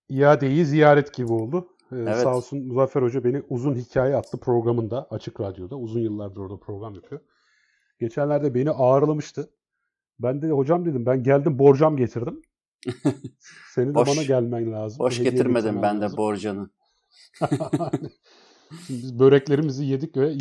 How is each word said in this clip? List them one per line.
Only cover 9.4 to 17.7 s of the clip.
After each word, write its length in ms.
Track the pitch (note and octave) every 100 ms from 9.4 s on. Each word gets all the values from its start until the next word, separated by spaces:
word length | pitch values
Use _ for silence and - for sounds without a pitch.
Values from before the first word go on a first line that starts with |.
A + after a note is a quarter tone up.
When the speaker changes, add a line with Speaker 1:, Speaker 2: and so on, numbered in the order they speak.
| C#3+ _ _ _ _ _ _ -
Speaker 1:
Ben 220 | A#2 C#3+
de, 80 | D#3+
"Hocam," 360 | C#3+ C3+ F3 E3+
dedim, 200 | C3 A#2
"ben 180 | C3
geldim, 360 | B2 C#3+ D3 C3
borcam 380 | C#3 C3+ D#3 D3
getirdim. 440 | A#2 A#2 A#2+ D4+ - _ _ _
Speaker 2:
<laughs> 580 | - B2 C#3+ C3+ - - - - - -
Speaker 1:
Senin 140 | B2+
de 60 | D3
Speaker 2:
Boş, 140 | B2 D3+
Speaker 1:
bana 60 |
gelmen 480 | C#3 C3 A#2+ A#2+ A2+
lazım. 280 | A2 A2 A#2+
Speaker 2:
boş 200 | B2 A#2+
Speaker 1:
Hediye 120 | B2
Speaker 2:
getirmedim 240 | B2+ B2 A#2+
Speaker 1:
getirmen 260 | A2 G2+
Speaker 2:
ben 140 | G2+ G#2
de 60 |
Speaker 1:
lazım." 140 | G#2 G2
Speaker 2:
borcanı. 520 | G#2+ G2+ G#2 G2+ G2 _ _ _ _ _ _ -
Speaker 1:
<laughs> 100 | D3+ C3+ D#3